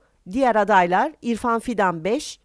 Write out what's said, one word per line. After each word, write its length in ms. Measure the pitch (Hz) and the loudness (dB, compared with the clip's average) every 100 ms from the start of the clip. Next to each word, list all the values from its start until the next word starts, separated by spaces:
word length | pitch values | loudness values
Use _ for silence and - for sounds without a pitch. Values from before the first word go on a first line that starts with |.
| _ _ 180 | _ _ -8
Diğer 240 | 226 247 214 | 0 2 2
adaylar 560 | 202 196 175 185 294 - | 4 4 4 2 0 -4
İrfan 380 | 233 220 247 226 | -6 -4 -2 -2
Fidan 440 | 254 214 190 170 | -2 -2 0 -2
beş 360 | 175 269 - - | -4 -4 -6 -16